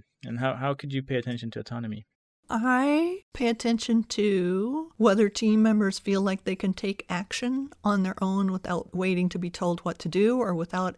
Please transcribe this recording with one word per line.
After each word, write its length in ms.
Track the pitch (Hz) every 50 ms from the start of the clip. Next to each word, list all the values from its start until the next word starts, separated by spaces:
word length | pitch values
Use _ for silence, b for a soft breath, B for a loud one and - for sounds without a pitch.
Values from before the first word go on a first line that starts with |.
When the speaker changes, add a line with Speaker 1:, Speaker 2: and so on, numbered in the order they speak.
| 107 _ _ _ -
Speaker 1:
And 160 | 117 117 120
how, 160 | 127 131 127
how 180 | 123 131 139 143
could 180 | 139 - 143
you 120 | 139 135 131
pay 120 | 135 135
attention 360 | 127 120 127 123 120 117 117
to 80 | 110 -
autonomy? 460 | 110 - 120 120 117 113 107 104 110 _ _ _ _ _ _ _ _ -
Speaker 2:
I 720 | - 226 220 254 254 247 262 285 294 302 330 349 359 392 - _ -
pay 120 | - 262 233
attention 580 | 233 226 - 240 233 226 - - 233 226 220
to 880 | - - - 202 208 202 190 180 175 185 190 202 233 269 311 320 330 - -
whether 320 | 214 233 196 208 220 202
team 320 | 208 - - 220 214 220
members 380 | 214 220 220 214 208 196 196 -
feel 220 | - - 196 196
like 220 | 196 202 190 190 -
they 120 | - 190
can 180 | - - 196 185
take 320 | - - 196 196 - - -
action 640 | 180 175 196 - - - - 240 262 262 269 285 - - -
on 180 | 208 202 202
their 140 | 185 185 185 - 196
own 280 | 190 190 196 196 190
without 440 | 185 185 - - 180 170 - - -
waiting 340 | 175 185 185 185 175 180 180
to 80 | - 180
be 140 | 175 175
told 300 | 175 - 185 175 175 170
what 180 | - 180 - -
to 100 | - 170
do 300 | 156 180 202 220 247 254
or 160 | 240 202 180
without 400 | 165 165 175 - 185 185 185 170